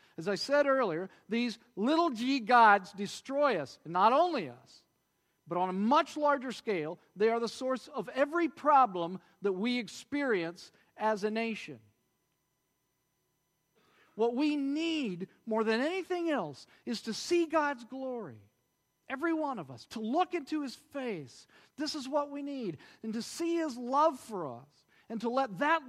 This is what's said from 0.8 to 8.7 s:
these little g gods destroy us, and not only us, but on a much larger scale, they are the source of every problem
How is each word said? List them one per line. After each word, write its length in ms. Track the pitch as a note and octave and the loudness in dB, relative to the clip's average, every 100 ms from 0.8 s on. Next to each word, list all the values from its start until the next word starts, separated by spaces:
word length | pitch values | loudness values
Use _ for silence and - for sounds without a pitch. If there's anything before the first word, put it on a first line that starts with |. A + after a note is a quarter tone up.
| A3 D#3+ F#3+ - - | 2 -2 -6 -12 -4
these 300 | A3+ A#3+ - _ - | -2 -2 -4 _ -2
little 340 | A#3 E4 E4+ | 2 4 2
g 300 | A3 B3+ C#4 | 0 -2 -2
gods 520 | G#3+ B3 A3 G3+ F#3 | 4 8 10 8 2
destroy 640 | F#3 G3+ - - C#4 C#4+ F#3 | -8 -8 -8 -6 0 2 2
us, 200 | C3+ - | -4 -10
and 100 | D#3 | -4
not 180 | F3 G#3+ | 4 6
only 360 | C4+ F4+ C#4+ C#3+ | 6 4 0 -4
us, 320 | A#2+ - - _ _ _ _ _ _ - | -10 -20 -20 _ _ _ _ _ _ -6
but 100 | F3 | -2
on 120 | F#3 | 0
a 40 | |
much 440 | F#3 G#3+ D4+ E4 D#4 | 2 4 4 4 0
larger 360 | D4 C#4+ B3+ | 2 2 -2
scale, 440 | - A#3 F#3 D3+ F3 _ F3+ | -6 -2 -2 -2 -8 _ 0
they 140 | A3+ | 2
are 100 | A#3 | 2
the 100 | A#3 | -2
source 400 | - C4 B3+ - | -4 -4 -4 -4
of 160 | C#4 F#3 B3+ | -8 -6 0
every 320 | C#4+ E4+ D#4+ | 0 2 0
problem 720 | - C#4+ | 0 6